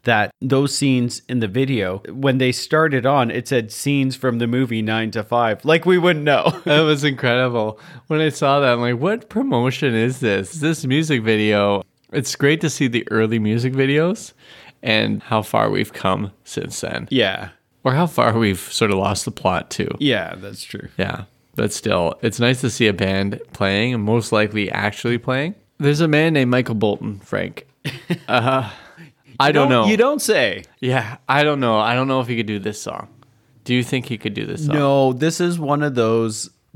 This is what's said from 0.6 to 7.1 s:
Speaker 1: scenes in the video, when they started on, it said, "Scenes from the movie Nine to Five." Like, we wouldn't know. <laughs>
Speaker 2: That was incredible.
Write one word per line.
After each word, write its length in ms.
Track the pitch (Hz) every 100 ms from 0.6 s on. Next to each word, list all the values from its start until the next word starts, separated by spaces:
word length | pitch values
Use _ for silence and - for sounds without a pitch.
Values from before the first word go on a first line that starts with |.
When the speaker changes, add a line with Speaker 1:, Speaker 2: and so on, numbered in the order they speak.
| 139 -
Speaker 1:
scenes 460 | 139 127 120 - -
in 100 | 127
the 100 | 107
video, 500 | 113 135 120 92 95 -
when 280 | 117 139 131
they 120 | 127
started 560 | - - 156 160 131 127
on, 240 | 143 117
it 160 | 101 120
said, 240 | 127 107
"Scenes 460 | - 143 143 131 127
from 220 | 131 117
the 80 | 117
movie 340 | 123 123 113
Nine 300 | 110 110 113
to 100 | 110
Five." 420 | 101 120 117 101
Like, 220 | 143 165 170
we 100 | 180
wouldn't 280 | 175 151
know. 360 | 147 127 - -
<laughs> 40 |
Speaker 2:
That 160 | - 147
was 240 | 156 147
incredible. 720 | 147